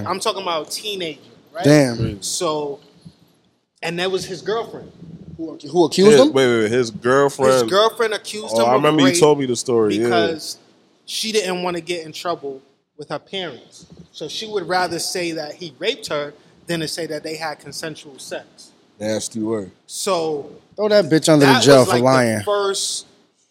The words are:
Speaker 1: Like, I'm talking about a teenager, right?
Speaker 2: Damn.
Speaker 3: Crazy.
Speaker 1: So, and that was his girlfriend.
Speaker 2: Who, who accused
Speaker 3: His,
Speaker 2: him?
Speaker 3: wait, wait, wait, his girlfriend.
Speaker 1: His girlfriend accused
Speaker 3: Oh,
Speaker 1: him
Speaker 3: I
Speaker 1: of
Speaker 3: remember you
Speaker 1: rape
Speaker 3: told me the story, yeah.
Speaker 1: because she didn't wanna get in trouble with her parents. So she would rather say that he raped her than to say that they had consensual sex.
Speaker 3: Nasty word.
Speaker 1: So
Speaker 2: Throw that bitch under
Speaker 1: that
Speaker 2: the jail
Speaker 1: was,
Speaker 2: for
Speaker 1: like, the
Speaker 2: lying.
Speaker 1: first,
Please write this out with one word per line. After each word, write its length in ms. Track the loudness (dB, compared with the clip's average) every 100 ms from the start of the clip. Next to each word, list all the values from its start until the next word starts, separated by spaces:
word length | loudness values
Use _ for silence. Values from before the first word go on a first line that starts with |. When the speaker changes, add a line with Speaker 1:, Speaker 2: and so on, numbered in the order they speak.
Speaker 1:
Like, 60 | -2
I'm 100 | -4
talking 220 | -4 -4
about 260 | -4 -4 -6
a 20 |
teenager, 500 | -10 -10 -8 -8 -10 -18 -20 _
right? 100 | -2
Speaker 2:
Damn. 320 | 4 6 4 0
Speaker 3:
Crazy. 200 | -6 -6
Speaker 1:
So, 580 | -8 -6 -4 -4 -6 -10 _ _ -20 -20 _ _ _ _ _ _
and 160 | -8 -4
that 120 | -4
was 140 | -4
his 160 | -6 -10
girlfriend. 520 | -6 -6 -6 -14 -18 -20 -20 -20 -18 -14
Speaker 2:
Who, 220 | -12 -12 -2
who 140 | 2
accused 280 | 2 6 8
Speaker 3:
His, 80 | 10
Speaker 2:
him? 120 | 8
Speaker 3:
wait, 140 | 4 4
wait, 120 | 4
wait, 80 | 2
his 180 | 0 -2
girlfriend. 640 | -2 0 2 2 2 2
Speaker 1:
His 100 | 4
girlfriend 500 | 2 2 2 0 -2
accused 400 | -4 -8 -12 -4 0
Speaker 3:
Oh, 40 |
Speaker 1:
him 40 | 2
Speaker 3:
I 20 |
Speaker 1:
of 60 | 2
Speaker 3:
remember 240 | 2 4
you 60 | 2
Speaker 1:
rape 120 | 6
Speaker 3:
told 180 | 4 4
me 40 | 0
the 100 | -4
story, 400 | 0 2 2 2
yeah. 80 |
Speaker 1:
because 540 | 0 0 0 -4 -10 -14 _ _ _ _
she 280 | -12 -8 -4
didn't 300 | -2 -2 -4
wanna 180 | -6 -6
get 240 | -6 -8 -10
in 60 |
trouble 500 | -10 -8 -8 -10 -14 -18 _ _ -20
with 120 | -12
her 100 | -12
parents. 680 | -10 -10 -10 -12 -20 -20 -20 -20 -20
So 160 | -16 -12
she 180 | -12 -8
would 220 | -6 -4
rather 320 | -2 -2 -4
say 320 | -6 -6 -6
that 240 | -6 -10 -14
he 180 | -16 -8
raped 260 | -6 -6 -6
her 260 | -6 -6 -12 _ _ -8
than 100 | -6
to 80 | -6
say 200 | -8 -8
that 180 | -8
they 100 | -10
had 240 | -10 -10 -10
consensual 600 | -14 -12 -12 -12 -18 -20
sex. 500 | -14 -14 -14 -20 -20 _ _ -10
Speaker 3:
Nasty 400 | -6 -4 -6 -6
word. 320 | -4 -4 -8 -16 -16
Speaker 1:
So 640 | -8 -4 -2 -2 -6 -10 -20 _ -6
Speaker 2:
Throw 120 | 2
that 180 | 2 4
bitch 220 | 2 4
under 160 | 6 6
Speaker 1:
that 120 | 6
Speaker 2:
the 60 | 8
jail 120 | 8
Speaker 1:
was, 80 | 6
Speaker 2:
for 40 |
Speaker 1:
like, 60 | 4
the 40 |
Speaker 2:
lying. 360 | 4 4 2 0
Speaker 1:
first, 640 | -2 -2 -2 -4 -6 -8 -12 _ _ _ _